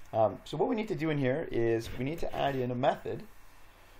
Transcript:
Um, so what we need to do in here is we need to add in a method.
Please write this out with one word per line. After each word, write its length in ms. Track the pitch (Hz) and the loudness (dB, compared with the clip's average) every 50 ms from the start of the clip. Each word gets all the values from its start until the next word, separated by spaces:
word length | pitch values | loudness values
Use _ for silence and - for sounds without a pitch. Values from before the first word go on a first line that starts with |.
| - - - | -10 -2 2
Um, 260 | 110 110 104 90 - - | 4 4 4 2 0 -8
so 140 | - - 147 | -6 -2 0
what 120 | 196 269 | 0 2
we 60 | 262 | 2
need 120 | 214 214 - | 0 -2 -2
to 80 | 185 | -2
do 140 | 143 156 160 | -2 0 0
in 80 | 151 143 | 2 2
here 300 | 139 127 127 151 - - | 2 2 2 2 0 -2
is 380 | - 117 117 113 113 113 113 - - 101 | 0 2 4 4 4 2 0 -2 -4 -4
we 60 | 123 | -4
need 160 | 139 160 165 | -4 -2 -2
to 160 | - - - | -2 -2 0
add 200 | - 139 139 139 | 0 0 0 0
in 160 | 131 123 123 | 0 0 -2
a 40 | 123 | 0
method. 480 | 123 127 151 - - - - 107 - - - - - - - - - - - - - - - - - | 0 2 2 2 0 -2 -6 -6 -8 -8 -12 -16 -20 -20 -20 -20 -20 -20 -20 -20 -20 -20 -20 -20 -18